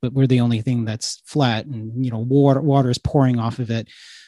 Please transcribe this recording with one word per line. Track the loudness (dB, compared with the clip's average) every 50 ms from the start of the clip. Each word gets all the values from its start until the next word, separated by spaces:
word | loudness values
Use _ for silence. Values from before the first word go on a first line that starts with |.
| -6
but | -4 0
we're | 2 2
the | 4 4 2
only | 2 2 0 0
thing | -2 -2 -2 -2 -2
that's | -4 -6 -6 -8 -10 -12 -12 _
flat, | -6 -2 0 2 2 0 -2 -4
and, | -8 -10 -10 -10 -8 -6 -4 -4
you | -4
know, | -4 -4
water, | -2 0 2 4 6 4 4 4
water | 2 2 2 2 2 2
is | 0 -2
pouring | -2 0 2 2 2 2 2 0
off | -2 -2 -4
of | -4 -6 -4
it. | -4 -6 -6 -10 -16 -20 -20 -20 -20 -20 -20